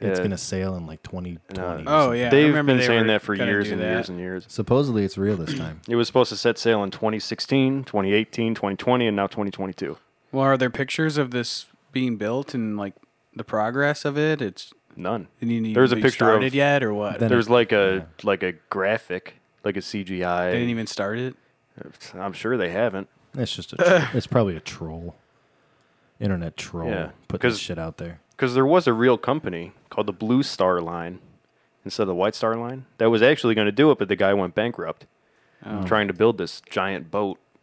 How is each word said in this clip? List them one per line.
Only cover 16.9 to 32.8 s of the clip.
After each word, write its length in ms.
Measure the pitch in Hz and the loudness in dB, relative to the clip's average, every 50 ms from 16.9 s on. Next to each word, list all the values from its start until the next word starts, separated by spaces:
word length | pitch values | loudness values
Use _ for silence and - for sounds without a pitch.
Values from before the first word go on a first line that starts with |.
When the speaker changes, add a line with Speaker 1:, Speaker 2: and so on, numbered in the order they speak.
| 104 | -2
Speaker 3:
what? 240 | 104 104 101 92 - | -2 -4 -4 -2 -2
Speaker 1:
Then 80 | 117 113 | 0 2
Speaker 2:
There's 200 | 123 120 113 107 | 2 2 4 4
Speaker 1:
it, 40 | 120 | 4
Speaker 2:
like 180 | 120 117 - 113 | 4 4 4 4
a, 240 | 104 98 95 95 | 4 4 4 2
Speaker 1:
yeah. 80 | 95 82 80 - - - | 0 -4 -8 -14 -6 -2
Speaker 2:
like 180 | 104 98 95 98 | 0 0 0 0
a 100 | 90 85 80 _ _ | -4 -4 -6 _ _
graphic, 640 | - 98 95 101 110 110 - - 90 92 - - - _ _ _ _ _ - | -4 -2 0 0 0 -2 -2 -6 -8 -8 -8 -12 -20 _ _ _ _ _ -6
like 140 | 107 95 | -4 -4
a 60 | 98 - | -4 -6
C 220 | - - 104 95 | -6 -8 -8 -6
G 200 | 90 95 90 90 | -6 -6 -4 -2
I. 220 | 87 87 87 90 | -2 0 0 0
Speaker 3:
They 120 | 90 90 120 | 0 0 0
didn't 120 | 120 120 | -2 -2
even 160 | 117 113 110 | -4 -4 -6
start 320 | 110 - - 101 101 107 117 | -6 -6 -6 -4 -4 -4 -4
it? 180 | 127 127 - - _ _ _ _ _ _ _ - - - - - - - - | -6 -8 -10 -12 _ _ _ _ _ _ _ -20 -20 -20 -18 -20 -20 -18 -14
Speaker 2:
I'm 180 | 90 92 98 87 | -10 -8 -8 -8
sure 240 | - - 110 127 | -6 -4 -4 -2
they 140 | 117 92 85 | -2 -2 -2
haven't. 380 | 87 98 120 117 95 95 98 - _ _ _ _ - | 0 0 0 0 -2 -4 -8 -10 _ _ _ _ -6
Speaker 1:
It's 200 | 135 117 - - | -6 -6 -6 -6
just 180 | - - - - | -10 -12 -12 -4
a 40 | |
tro-, 280 | - 175 175 185 170 143 120 | -2 0 2 2 2 2 0
Speaker 3:
<laughs> 60 | - | -2
Speaker 1:
it's 120 | 123 - | -4 -4
probably 300 | - - 123 110 98 85 | 0 2 2 2 2 0
a 40 | 80 | -4
troll. 560 | - - - - 85 80 80 82 85 85 - - _ _ _ _ _ _ _ _ _ _ _ _ _ _ _ _ _ _ _ _ | -10 -12 -12 -12 -12 -10 -10 -10 -12 -14 -16 -18 _ _ _ _ _ _ _ _ _ _ _ _ _ _ _ _ _ _ _ _
Internet 360 | 113 101 95 87 85 80 - | -2 -2 -2 -2 -4 -6 -8
troll 320 | - - - - - - 120 | -10 -12 -10 -8 -6 -4 -4
Speaker 2:
Yeah, 220 | 107 92 80 - - - _ - | -4 -4 -4 -6 -10 -16 _ -8
Speaker 1:
putting 220 | - - - 127 | -6 0 0 0
Speaker 2:
'cause 80 | 113 101 | 0 0
Speaker 1:
shit 200 | - - 90 82 | -4 -8 -8 -8
out 180 | 80 80 - | -8 -10 -10
there. 240 | - 87 85 85 - _ _ _ | -10 -12 -14 -14 -16 _ _ _
Speaker 2:
'cause 180 | - 139 127 120 | -2 -2 0 2
there 120 | 131 131 | 2 4
was 200 | 139 165 180 165 | 6 6 4 4
a 60 | 127 117 | 4 2
real 240 | 110 120 127 120 107 | 4 4 4 4 4
company 540 | - 123 139 151 - 98 90 85 85 87 - _ _ _ | 2 -2 -2 -2 -4 -6 -8 -8 -10 -12 -14 _ _ _
called 160 | - - 104 | -6 -4 -4
the 60 | 104 92 | -4 -4
Blue 300 | 87 110 110 123 135 139 | -6 -2 0 2 2 2
Star 380 | - - - 95 92 90 87 | 0 -2 0 2 2 2 2
Line 380 | 85 85 85 85 85 87 90 - - _ _ _ _ _ _ _ _ _ _ _ _ | -2 -4 -6 -8 -8 -10 -12 -14 -18 _ _ _ _ _ _ _ _ _ _ _ _
instead 180 | - - - 107 | -12 -4 -2 -2
of 60 | 95 | -2
the 60 | 90 | 0
White 200 | 87 95 107 110 | 0 0 0 0
Star 200 | - 120 113 113 | 0 -2 -2 -2
Line 280 | 117 117 120 131 131 | -2 -4 -8 -10 -12